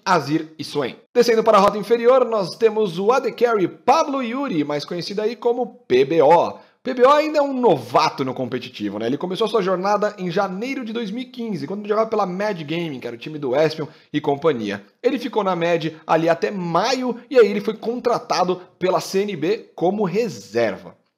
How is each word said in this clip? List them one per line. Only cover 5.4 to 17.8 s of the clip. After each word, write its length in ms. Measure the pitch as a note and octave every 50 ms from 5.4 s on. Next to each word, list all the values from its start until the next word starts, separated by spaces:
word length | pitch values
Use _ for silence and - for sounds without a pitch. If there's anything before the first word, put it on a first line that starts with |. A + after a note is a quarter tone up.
| - A#3+ A#3+ B3+ B3 - - - _ -
P 160 | C3 B2+ C#3
B 180 | C#3 D#3+ E3 C#3
O. 360 | C#3+ E3+ E3 B2+ G2 - - - _ _ _ -
P 100 | B3 C4
B 80 | B3 A#3+
O 80 | C4
ainda 280 | D4 D4+ D#4 D#4 D#4 D4+
é 40 | C#4+
um 100 | C#4 C4+
novato 720 | B3+ B3 A3 E3 C3 A#2 A2 C3 D#3+ D3+ D#3 - - C3+
no 80 | C3 B2+
competitivo, 640 | C3 C3 A2+ B2+ B2+ - - - - G#2 G2+ F#2+
né? 100 | G#2+ A2+
Ele 120 | A#2 C#3 C#3+
começou 260 | - F3+ F#3 E3+ A3
a 60 | G#3
sua 100 | A3 A3+
jornada 540 | F3+ F#3+ F#3 F3 F#3 G3+ G#3 G3+ G3+ G#3 G#3 -
em 120 | F#3 F3
janeiro 540 | D#3+ G3+ G3 F#3+ F#3 F#3+ A#3 C4+ C4+ C4+ B3+
de 80 | A3 A3
dois 180 | A#3 A#3+ F#3
mil 120 | G3+ B3 B3+
e 40 |
quinze, 400 | B3+ - A#3+ A#3 A3+ G3+ D3+ C#3
quando 220 | D3+ G3 G#3 G#3 G3+
jogava 200 | G#3 G#3+ A3+ A3
pela 160 | A3 G#3 G3+
Mad 380 | F#3 F3+ F#3+ G#3 G#3+ G#3 E3 D#3
Gaming, 380 | C#3 D#3+ E3+ E3+ D#3+ C#3 B2
que 60 | - A#2+
era 80 | A#2
o 20 | A#2
time 220 | - D#3 D#3 D3+
do 160 | D3 B2+ B2
Espion 320 | C#3+ D#3+ D#3 D#3 - D3 C#3 - _ _ _ -
e 80 | D3
companhia. 640 | D3 D3 C#3 - - E3 C#3+ A#2 G#2+ G2 G2 G2+ - _ _ _ -
Ele 160 | B3 - B3
ficou 240 | - B3 - A3 G3
na 140 | F#3+ F#3
Mad 300 | F3 E3+ E3+ E3+ E3+ D#3 D#3+ D#3 - -
ali 220 | - E3 D#3+ E3 E3
até 200 | E3 E3 G#3 G#3
maio, 680 | G#3 F#3+ F3 E3+ E3 E3+ G3+ A#3+ C4+ C4 B3+ B3 A3+ A#3 - -
e 80 | C#4+
aí 120 | B3 A#3 -
ele 120 | G3 G3+
foi 140 | G3+ A3+ G#3+
contratado 880 | -